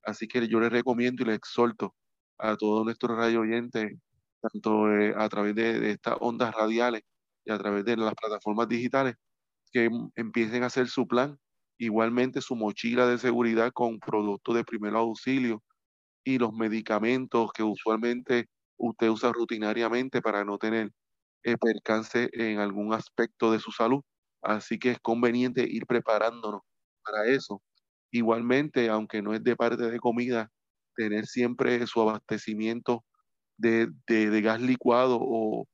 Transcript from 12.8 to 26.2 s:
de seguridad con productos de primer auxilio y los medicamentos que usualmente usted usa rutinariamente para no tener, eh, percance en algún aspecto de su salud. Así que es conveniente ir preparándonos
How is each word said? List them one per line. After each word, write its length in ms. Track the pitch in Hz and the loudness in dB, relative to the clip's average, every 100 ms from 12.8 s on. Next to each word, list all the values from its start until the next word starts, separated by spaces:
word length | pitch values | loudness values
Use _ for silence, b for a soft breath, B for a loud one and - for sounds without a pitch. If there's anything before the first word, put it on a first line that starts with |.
| 117 120 123 | -2 2 4
de 100 | 123 | 4
seguridad 540 | 123 120 117 113 120 | 2 2 2 2 0
con 260 | - 120 110 | 0 -2 -2
productos 560 | - 110 104 101 - 117 | -2 -2 0 -4 0 0
de 80 | |
primer 320 | 113 113 104 110 | 0 -4 -2 0
auxilio 680 | 113 110 - 135 123 110 _ _ _ _ _ _ - | -2 -4 -2 0 0 -2 _ _ _ _ _ _ -2
y 140 | 131 | 0
los 140 | 117 | 0
medicamentos 960 | 110 110 110 107 107 113 131 127 120 110 | 0 -2 -2 -2 0 2 0 0 0 0
que 100 | - | 0
usualmente 840 | 110 98 - 110 120 123 127 123 113 _ _ _ | -2 0 0 0 0 -2 0 0 0 _ _ _
usted 320 | 123 110 117 | -6 0 0
usa 220 | 110 123 | 2 0
rutinariamente 920 | 117 117 113 107 110 113 120 131 135 | 0 -2 -2 -2 0 0 0 0 -2
para 220 | 110 104 | 0 -2
no 140 | 101 101 | -2 -2
tener, 340 | 110 113 110 _ _ _ _ _ | -2 -2 -2 _ _ _ _ _
eh, 140 | 120 113 | -4 0
percance 720 | 117 104 - 110 110 120 120 | 0 0 0 -2 0 -2 -2
en 260 | - 113 104 | -2 -2 0
algún 340 | 101 101 104 | -2 -2 -2
aspecto 580 | 110 - - 117 _ 113 | -4 -4 -2 -2 _ 2
de 80 | 110 | 2
su 120 | 110 | -2
salud. 300 | - 113 139 - _ _ _ | -2 0 0 -2 _ _ _
Así 360 | - 107 - 110 | -4 -4 -4 -2
que 140 | 123 | -2
es 80 | 120 | -2
conveniente 680 | - 117 120 120 127 123 117 | -2 2 2 2 0 0 -2
ir 180 | 113 - | -2 -2
preparándonos 760 | 120 113 107 | -2 2 2